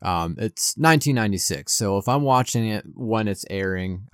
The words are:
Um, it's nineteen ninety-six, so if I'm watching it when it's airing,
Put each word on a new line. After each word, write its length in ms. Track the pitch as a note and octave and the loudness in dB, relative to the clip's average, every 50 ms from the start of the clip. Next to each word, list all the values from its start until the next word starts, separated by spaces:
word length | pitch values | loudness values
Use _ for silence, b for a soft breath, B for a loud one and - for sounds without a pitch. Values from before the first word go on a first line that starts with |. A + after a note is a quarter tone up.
Um, 360 | - F2+ F2+ E2+ E2+ E2 E2 - | -4 -2 0 0 0 -2 -2 -4
it's 380 | G#2+ A2 - - - - - - | -4 -6 -4 -4 -4 -4 -2 2
nineteen 380 | D3+ D#3+ D#3+ D3+ - C#3+ C#3 | 4 4 4 4 4 2 2
ninety-six, 580 | A#2+ A2 G#2 G2 F#2 - - - C#3 C#3+ - - | 2 2 0 0 0 -2 -2 -4 -4 -4 -4 -2
so 240 | - A#2 G2+ G2 G2 | 0 0 2 0 0
if 100 | F#2+ - | 2 2
I'm 140 | B2 C#3+ | 2 2
watching 480 | D3 C#3 C3 B2+ B2+ - - A#2+ A2+ A2 | 4 4 4 4 4 2 0 0 0 0
it 160 | G#2+ G#2 - - - | -2 -4 -6 -10 -12
when 320 | - B2+ A2 A2 A2+ A2 G#2 | -8 -4 -2 0 0 0 0
it's 160 | G2 - - - | -2 -4 -6 -6
airing, 580 | - G2 F#2+ F#2+ F#2+ F#2 F#2 F#2+ F#2 F2+ G2+ - | -4 -2 -2 -2 -2 -2 -2 -4 -6 -8 -10 -12